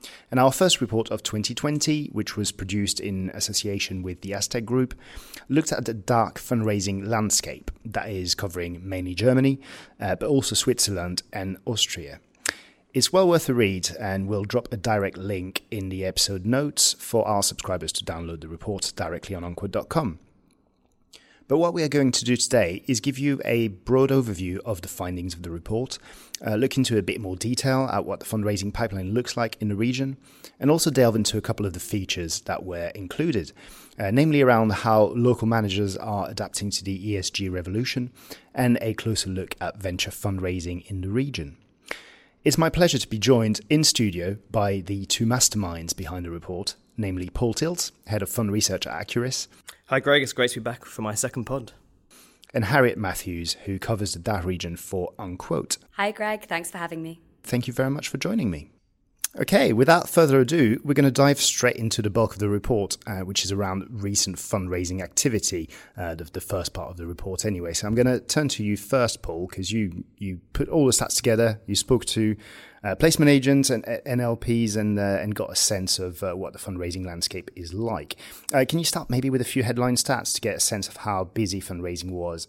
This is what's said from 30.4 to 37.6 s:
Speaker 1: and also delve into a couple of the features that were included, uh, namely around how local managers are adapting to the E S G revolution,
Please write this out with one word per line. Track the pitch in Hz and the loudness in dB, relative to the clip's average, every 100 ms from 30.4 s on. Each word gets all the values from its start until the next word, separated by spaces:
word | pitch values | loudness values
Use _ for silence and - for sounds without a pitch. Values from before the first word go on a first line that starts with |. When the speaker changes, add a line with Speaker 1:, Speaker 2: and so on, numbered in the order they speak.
| - - | -20 0
Speaker 1:
and | 135 | 4
also | 160 165 | 4 4
delve | 135 120 107 | 6 6 6
into | 104 107 | 2 0
a | |
couple | - 110 101 | -2 -2 -2
of | |
the | 87 | -4
features | - 104 95 - 82 - | -4 -4 -2 -4 -4 -6
that | - 90 | -6 -6
were | 95 85 85 - | -6 -6 -6 -8
included, | 92 - 165 113 73 - - - - - | -8 -2 0 0 -2 -8 -20 -20 -16 -6
uh, | 101 | 0
namely | 120 160 147 | 4 6 6
around | 127 117 110 | 8 6 6
how | 101 117 107 107 120 | 2 4 6 6 4
local | 120 117 113 | 4 4 2
managers | 113 104 95 101 - | 2 2 0 -2 -4
are | 110 104 78 | -4 -4 -4
adapting | 101 101 - 101 | -6 -6 -6 -4
to | - | -4
the | 95 95 107 | -4 -6 -2
E | 98 | -4
S | 90 | -2
G | - 95 | -4 -4
revolution, | 90 | -4